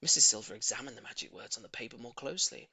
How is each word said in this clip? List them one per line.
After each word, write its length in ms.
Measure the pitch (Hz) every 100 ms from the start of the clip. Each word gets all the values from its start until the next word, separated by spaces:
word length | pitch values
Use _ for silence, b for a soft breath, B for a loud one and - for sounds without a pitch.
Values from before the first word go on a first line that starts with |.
Missus 240 | 160 - -
Silver 300 | 107 110 104
examined 400 | - - 139 113
the 60 |
magic 320 | - - -
words 240 | 92 107 -
on 60 |
the 60 | 107
paper 280 | - 117 123
more 160 | 120
closely. 560 | 120 139 180 - 120 -